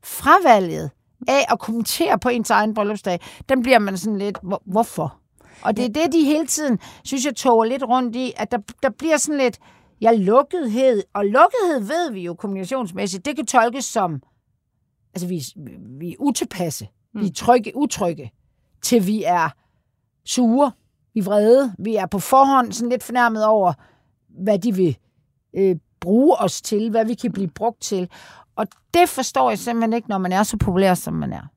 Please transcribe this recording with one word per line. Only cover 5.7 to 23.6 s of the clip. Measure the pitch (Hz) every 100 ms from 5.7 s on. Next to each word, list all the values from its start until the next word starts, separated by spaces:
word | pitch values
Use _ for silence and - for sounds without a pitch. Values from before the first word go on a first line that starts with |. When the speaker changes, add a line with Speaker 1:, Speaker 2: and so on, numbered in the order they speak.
| 208
Speaker 1:
det | 247
er | 233
Speaker 2:
Ja. | 330
Speaker 1:
det, |
de | 330 285
hele | 302 302
tiden, | - 294 214 - -
synes | - 269 277
jeg, | 233
toger | 262 226 226
lidt | 262
rundt | 254 254 247 233
i, | 254 -
at | 214
der, | 240 - -
der | 269
bliver | 208 320 302
sådan | - 294
lidt, | 254 - _ _ _ _
ja, | 226
lukkethed. | 226 185 240 285 359 262 220 262 214 -
Og | 202 202
lukkethed | 240 349 508 370 285
ved | 202 320 339
vi | 196
jo | 175
kommunikationsmæssigt, | 170 202 196 180 262 208 185 202 185 277
det | 294
kan | 233
tolkes | 254 226 254 -
som, | 226 185 143 _ _ _ _ _ _ _ _ _ 185
altså, | 180
vi, | 180 127 - 143 - 107 131
vi | 175
er | -
utilpasse, | 285 - - - 170 - 104 _ _
Speaker 2:
Mm. | 208
Speaker 1:
vi | 208
er |
trygge, | 139 - 247 226 254
utrygge, | 285 - 180 147 120 _ _ _ _ _
til | - 240 185
vi | 214
er | 160 180 160 - _ _ _ _ _ _ -
sure, | - 240 247 277 - _ _ _
vi | 220
er |
vrede, | 190 208 214 254 269 185
vi | 202 214
er | 185
på | 202
forhånd | - 269 269 269 233
sådan | 190 233
lidt | 247
fornærmet | - 247 240 220 214
over, | 214